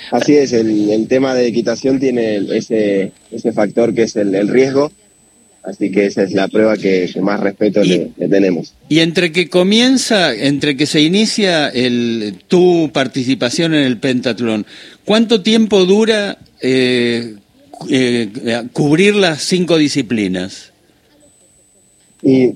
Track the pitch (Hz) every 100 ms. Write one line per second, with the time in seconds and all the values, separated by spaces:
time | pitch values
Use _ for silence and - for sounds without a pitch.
0 | - 123 - 147 127 117 110 107 104 110
1 | 107 131 135 127 120 113 113 113 135 135
2 | 131 120 110 101 - 110 - 110 104 98
3 | 98 - - 117 120 110 104 - 113 107
4 | 110 110 104 95 104 123 135 135 151 _
5 | _ _ _ _ _ _ 92 101 98 101
6 | 98 - 95 98 95 107 110 104 95 92
7 | 87 92 98 101 95 - - 107 92 87
8 | 80 - 87 98 98 82 - _ - 151
9 | 165 160 175 165 160 180 185 220 254 262
10 | - 214 160 107 139 143 147 139 147 160
11 | 156 196 220 - 190 165 139 120 123 120
12 | 117 113 104 92 - 180 180 170 151 147
13 | 127 139 123 135 120 - 165 156 131 113
14 | 139 123 120 110 117 107 - - - -
15 | - 214 220 226 220 226 214 208 180 208
16 | 220 214 202 - - _ 127 131 127 123
17 | 120 117 117 104 _ _ _ - - 135
18 | 123 120 107 113 117 117 120 - 147 160
19 | 202 208 180 151 - 180 170 165 147 143
20 | 113 117 95 92 95 - - _ _ _
21 | _ _ _ _ _ _ _ _ _ _
22 | _ _ 143 131 123